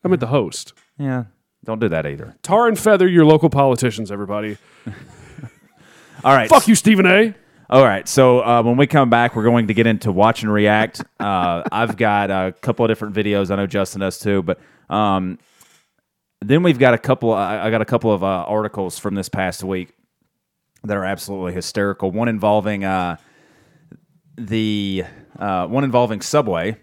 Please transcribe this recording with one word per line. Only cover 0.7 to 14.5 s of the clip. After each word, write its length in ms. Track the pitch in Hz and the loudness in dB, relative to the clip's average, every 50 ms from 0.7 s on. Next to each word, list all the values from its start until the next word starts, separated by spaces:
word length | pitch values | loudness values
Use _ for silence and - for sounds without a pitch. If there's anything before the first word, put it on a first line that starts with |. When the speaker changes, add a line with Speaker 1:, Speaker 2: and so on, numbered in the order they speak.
| _ _ _ _ _ | _ _ _ _ _
Speaker 2:
Yeah, 280 | - 143 135 131 127 120 101 _ _ _ _ _ _ - | -8 -6 -6 -6 -6 -8 -10 _ _ _ _ _ _ -10
don't 140 | - 113 110 | -10 -4 -2
do 80 | 117 101 | -2 -2
that 180 | 82 80 76 | -2 -2 -4
either. 280 | 73 71 71 - - - _ | -6 -8 -10 -14 -16 -18 _
Speaker 1:
Tar 260 | - - 185 220 240 | -4 0 0 2 2
and 120 | 233 220 - | 2 0 0
feather 280 | - 214 208 185 185 | 2 2 4 4 4
your 180 | 185 175 170 156 | 4 6 6 8
local 260 | 151 156 151 165 151 | 8 6 6 4 2
politicians, 600 | - 139 139 135 127 113 - 120 107 101 113 95 | 2 2 2 2 2 0 -2 -4 -4 -4 -10 -10
everybody. 460 | 101 101 104 95 101 104 107 107 101 - _ _ _ _ _ | -8 -10 -8 -6 -6 -6 -6 -8 -10 -12 _ _ _ _ _
Speaker 2:
<laughs> 0 | 113 98 - - - - - - - - - 143 117 _ _ _ _ _ _ _ _ _ _ _ _ _ - - | -16 -16 -16 -20 -20 -20 -20 -20 -20 -20 -20 -20 -20 _ _ _ _ _ _ _ _ _ _ _ _ _ -2 4
All 100 | 135 139 | 4 4
right. 140 | 131 110 - | 4 6 6
Speaker 1:
Fuck 180 | 320 277 - | 6 6 6
you, 60 | 214 220 | 4 2
Stephen 320 | - - 220 220 190 190 | 4 4 4 4 4 4
A. 300 | 180 180 202 226 226 202 _ _ _ _ _ _ _ | 4 6 4 4 2 -2 _ _ _ _ _ _ _
Speaker 2:
All 160 | - 131 135 | 4 6 6
right, 200 | 117 98 98 - | 6 4 0 -4
so, 360 | - - 139 131 127 123 123 113 | -2 2 4 6 6 6 4 4
uh, 180 | 120 120 120 113 | 2 2 2 4
when 120 | 120 120 | 2 2
we 100 | 127 143 | 2 2
come 240 | 139 - 151 135 120 | 2 4 2 4 4
back, 240 | 117 117 120 120 - | 4 2 2 0 -2
we're 120 | 117 107 | 0 2
going 220 | 120 117 120 113 | 2 2 2 2
to 60 | 101 107 | 0 0
get 140 | 101 117 | 2 2
into 240 | 117 110 101 - 110 | 2 2 0 -2 -2
Watch 320 | 92 92 104 113 - - 117 | 2 4 4 2 2 0 -4
and 80 | 107 | -2
React. 540 | 104 104 107 104 104 107 113 113 - - - _ _ _ | 0 2 2 2 2 2 0 -2 -6 -14 -18 _ _ _
Uh, 420 | - 101 98 90 87 87 85 85 - | -6 -4 -2 -2 0 -2 -2 -4 -6
<laughs> 40 | - | -6
I've 240 | - 107 117 113 107 | -4 -4 -4 -4 -4
got 340 | 95 117 107 104 101 101 98 | -2 -2 0 0 0 -2 -2
a 240 | 98 95 92 95 90 _ | -2 -4 -4 -6 -8 _
couple 240 | - 135 120 - 120 | -6 -6 -2 -2 0
of 60 | 110 | -2
different 260 | 110 - 110 104 95 | -2 -4 -6 -8 -6
videos. 340 | 107 104 104 101 101 98 90 | -4 -4 -2 -2 -2 -2 -2
I 60 | 98 | -2
know 100 | 98 98 | -4 -4
Justin 360 | 95 - 101 95 - - 98 | -4 -4 -4 -6 -4 -6 -6
does 180 | 98 95 - - | -6 -6 -6 -6
too, 240 | - 107 101 98 90 | -4 -2 -2 -2 -2
but, 160 | 82 | -4